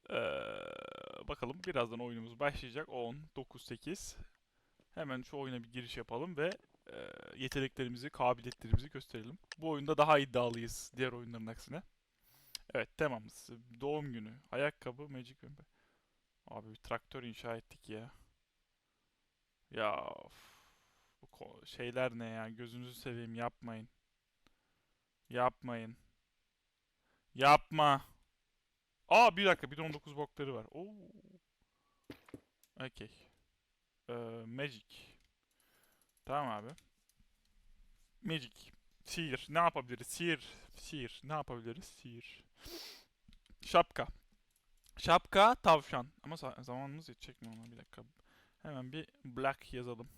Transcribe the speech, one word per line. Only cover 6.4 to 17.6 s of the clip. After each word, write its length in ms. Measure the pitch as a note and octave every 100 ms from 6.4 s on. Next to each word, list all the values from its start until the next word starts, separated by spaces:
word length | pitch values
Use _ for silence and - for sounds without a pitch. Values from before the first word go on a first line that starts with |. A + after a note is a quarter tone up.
| D#3+ - _ _ -
e, 220 | A#1+ G1+ G1+ G1+ G1+
yeteneklerimizi, 760 | C3 C#3+ C3 - B2 A#2+ C#3+
kabiliyetlerimizi 800 | - B2 A#2+ A#2+ - A2+ A2 C#3
gösterelim. 480 | C3+ - A#2 A2 E3 - -
Bu 120 | D#3+
oyunda 280 | D3 C#3+ D3+
daha 220 | D3+ D3+
iddialıyız 760 | C3+ B2 A#2+ A#2 A2+ - - B2
diğer 140 | B2+
oyunların 360 | A#2+ A#2 A#2 A2
aksine. 340 | A2+ - D#3 - _ _ _ _ - - - -
Evet, 240 | C3 A2+ -
temamız. 520 | D3+ A#2 A2 - - A#2 A#2+ A#2+
Doğum 320 | C#3 D3+ C#3+
günü, 200 | A#2 G#2+ A#2+ -
ayakkabı, 580 | B2 D3 - C3+ B2+ D3
Magic 260 | C3+ B2 C3+
Vampire. 240 | - C#3+ - _ _ _ _ _ _ _ -
Abi, 220 | A2+ A2
bir 60 | A2
traktör 480 | - A#2 _ C3+
inşa 320 | B2 A2 A#2+
ettik 340 | A#2